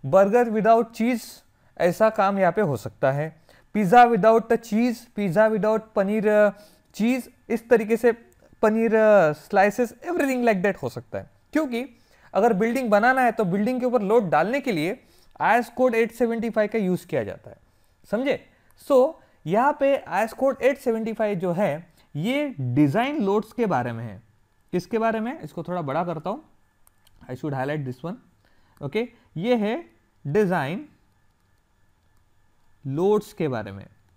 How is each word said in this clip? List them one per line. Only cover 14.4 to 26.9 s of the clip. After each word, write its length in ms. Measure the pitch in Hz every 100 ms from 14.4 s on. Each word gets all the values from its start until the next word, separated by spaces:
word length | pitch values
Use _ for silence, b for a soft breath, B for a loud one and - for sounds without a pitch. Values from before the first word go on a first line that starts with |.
| 185 277
के 120 | 277
लिए 280 | 170 160 254 b b b b
आईएस 280 | 170 233 226
कोड 240 | - 254
एट 180 | 226 226
सेवेंटी 380 | - 233 233 220
फ़ाइव 200 | 220 208
का 60 | 226
यूज़ 280 | 185 175 -
किया 180 | 143
जाता 260 | 101 - -
है, 60 | - _ _ _ _ _
समझे? 340 | 214 269 208 - b b b -
So 280 | 269 277 - b b 151
यहाँ 300 | 202 277 -
पे 160 | 277 277
आईएस 340 | - 180 220
कोड 300 | - 269 -
एट 160 | 254 277
सेवेंटी 340 | 240 226 220
फ़ाइव 260 | 220 214 190
जो 140 | 180
है 400 | 170 190 151 - b b
ये 400 | 143 196 277 294 226
डिजाइन 640 | 123 123 147 190 262 294
लोड्स 300 | 196 208 214
के 140 | - 220
बारे 260 | 135 123
में 120 | 113
है। 180 | 117 92 - _ _ _ _
किसके 260 | 175 180 226
बारे 220 | 226 220
में? 180 | 226 320
इसको 220 | 151 -
थोड़ा 200 | 160 180
बड़ा 220 | 143 151
करता 260 | 180 160 180
हूँ, 140 | 277 - _ _ _ _